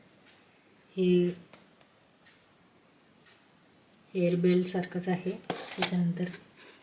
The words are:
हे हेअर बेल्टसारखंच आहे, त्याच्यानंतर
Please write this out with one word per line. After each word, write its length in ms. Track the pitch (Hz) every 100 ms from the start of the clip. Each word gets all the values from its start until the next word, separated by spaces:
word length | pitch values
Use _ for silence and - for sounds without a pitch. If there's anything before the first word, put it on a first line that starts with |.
| - _ - - _ _ _ _ _ 190
हे 400 | 180 180 175 175 - - - _ _ _ _ _ - _ _ _ _ _ _ _ _ _ - - _ _ _ _ _ _ _
हेअर 220 | 190 175 175
बेल्टसारखंच 760 | 180 180 185 185 180 180 185
आहे, 220 | 180 180 220 -
त्याच्यानंतर 720 | - - - 185 180 170 175 180 - - - - -